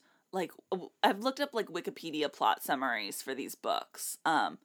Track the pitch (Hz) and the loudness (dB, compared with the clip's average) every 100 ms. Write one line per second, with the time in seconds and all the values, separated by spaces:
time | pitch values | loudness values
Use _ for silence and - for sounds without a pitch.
0 | - _ _ 185 196 - - 190 - - | -12 _ _ -4 -4 -6 -4 -4 -4 2
1 | 226 202 247 269 285 226 202 170 175 - | 4 4 0 0 -2 -2 -4 -4 -6 -6
2 | 165 151 143 - 107 - - 143 131 117 | -6 -2 -2 2 2 2 0 0 0 0
3 | 101 - - 131 110 - 113 69 - - | -2 -6 -6 -4 -6 -4 0 0 -2 -8
4 | - - - 151 95 78 | -8 -4 2 4 2 -2